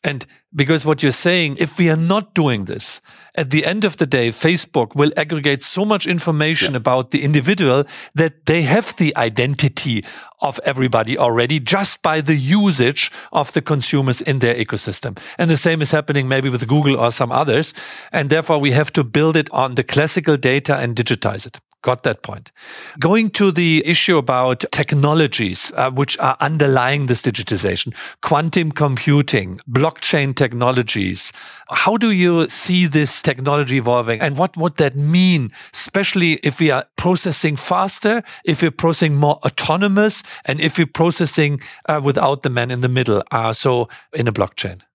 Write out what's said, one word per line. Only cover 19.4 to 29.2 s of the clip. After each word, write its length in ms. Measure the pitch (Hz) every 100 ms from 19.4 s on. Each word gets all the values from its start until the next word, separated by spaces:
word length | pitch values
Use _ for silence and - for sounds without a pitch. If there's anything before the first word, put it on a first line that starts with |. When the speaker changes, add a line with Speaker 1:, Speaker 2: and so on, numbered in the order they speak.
| -
Speaker 1:
on 240 | - 131 123
the 80 |
classical 520 | - 143 151 - 156 143
data 400 | 127 139 139 139
and 180 | 120 117
digitize 500 | 117 117 107 101 -
it. 140 | - _ _
Got 200 | - 127
that 180 | 127 107
point. 300 | - - - _ - - - 151
Going 320 | 156 214 220
to 200 | - 202
the 300 | 165 170 156 139
issue 280 | 170 - 165
about 480 | 123 127 127 123 -
technologies, 1000 | - 143 147 143 160 151 - 104 90 - -
uh, 140 | 131
which 260 | 131 139 -
are 180 | 135 127
underlying 680 | 147 156 143 131 123 143 135
this 160 | 120
digitization, 680 | 127 104 - 98 98 90 - - - -
quantum 500 | - 147 165 180 160
computing, 880 | - 147 127 - 147